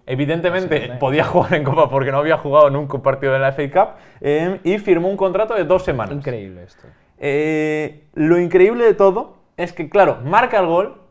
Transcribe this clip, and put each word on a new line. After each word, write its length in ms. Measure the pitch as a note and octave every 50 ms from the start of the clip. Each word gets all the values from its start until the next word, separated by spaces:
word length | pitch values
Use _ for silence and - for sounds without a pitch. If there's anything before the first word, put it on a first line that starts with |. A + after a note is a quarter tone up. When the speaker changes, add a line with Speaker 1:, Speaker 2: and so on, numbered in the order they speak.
| -
Speaker 1:
Evidentemente, 680 | - C3 C3 D3 C#3 D#3+ E3+ E3 F3 F3 F#3+ F#3+ E3 D#3
Speaker 2:
Racing 160 | C#3 A2+ A#2+
and 80 | B2 B2
Speaker 1:
podía 240 | C#3 C3 C#3 D3+ -
Speaker 2:
Diamonds. 240 | - - F3 -
Speaker 1:
jugar 60 | - F3+
en 80 | D3+ D3
Copa 260 | C3+ C3 D#3+ D3+ B2
porque 220 | B2+ C3+ C3+ C3+
no 80 | C3+ C#3
había 180 | D3 D#3+ D#3+
jugado 320 | D3+ - C#3+ C3+ D3+ D3+ C#3+
nunca 280 | C#3 C#3+ D3+ C#3 C#3+
un 40 | C3
partido 340 | - C#3 C3+ C3+ C#3+ C3+ C3
en 60 | C3+
la 80 | C3+ C3+
F 140 | C3+ - D3
A 80 | C3+
Cup, 220 | - F3+ A3 G#3+ - - _ _ _ -
em, 380 | - C#3+ D3 D#3 E3 F3+ F#3+ F#3 -
y 140 | E3 G3
firmó 300 | G#3 G#3 G3+ F3 E3+ E3+
un 100 | F#3+ G3+
contrato 380 | G3 G3 F#3 F3 F#3+ A3 A3 A#3
de 80 | G#3 E3+
dos 200 | D3+ F#3 F#3 F#3
semanas. 300 | F#3 D3 A#2+ G#2+ G2 C#3+
Speaker 2:
Increíble 480 | D3 C#3 C#3+ B2 A2 G2 F#2+ F#2 F2 F2
esto. 220 | - _ _ _ - _ _ _ _ _
Speaker 1:
Eh, 840 | - - C#3+ C#3+ D3 D3+ D#3 D#3 D#3 D#3 D#3 D3+ D#3 D3+ - - - _ _ -
lo 240 | - D3+ D#3 E3+ F3
increíble 440 | F3 E3+ F3 F3+ F3+ G#3 A#3+ A#3+ A#3+
de 80 | A3 F#3+
todo 440 | - G3 G3 F#3 A3+ C#4 - - _ _ _ _
es 160 | - F3 E3+ -
que, 160 | - E3 E3
claro, 280 | - G#3 F#3 D#3 B2 G#2+ A#2+
marca 360 | C#3+ F3+ A3+ B3+ B3 A#3 G3+
el 80 | F#3
gol, 300 | E3 E3 F3 G3+ C4+ - - _ _